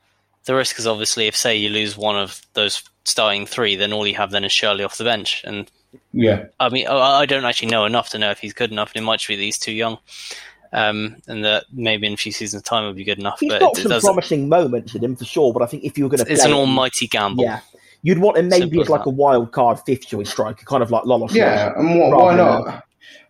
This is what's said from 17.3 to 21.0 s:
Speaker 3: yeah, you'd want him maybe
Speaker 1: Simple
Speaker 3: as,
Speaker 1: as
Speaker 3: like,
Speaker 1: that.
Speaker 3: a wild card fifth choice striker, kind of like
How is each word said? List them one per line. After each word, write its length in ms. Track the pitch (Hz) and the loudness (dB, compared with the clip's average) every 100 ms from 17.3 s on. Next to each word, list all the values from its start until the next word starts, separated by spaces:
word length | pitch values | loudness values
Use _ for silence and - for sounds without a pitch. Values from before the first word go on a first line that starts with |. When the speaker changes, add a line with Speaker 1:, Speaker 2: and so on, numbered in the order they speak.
| 123 | 0
Speaker 3:
yeah, 160 | 120 107 - _ _ _ | -2 -4 -12 _ _ _
you'd 160 | 151 170 | 0 4
want 180 | 202 165 | 4 4
him 100 | 180 | 4
maybe 140 | 180 | 4
Speaker 1:
Simple 200 | 175 165 | 4 2
Speaker 3:
as, 40 | 151 | 2
Speaker 1:
as 40 | |
Speaker 3:
like, 120 | 147 | 2
Speaker 1:
that. 60 | 143 | 0
Speaker 3:
a 40 | |
wild 380 | 135 139 123 117 | 2 4 4 2
card 280 | - 120 107 - | 2 2 2 -2
fifth 220 | 127 - | -4 -4
choice 220 | 110 101 | -8 -6
striker, 340 | - 110 110 - | -4 -4 -6 -2
kind 160 | 135 | 0
of 80 | 113 | 2
like 140 | 117 | 0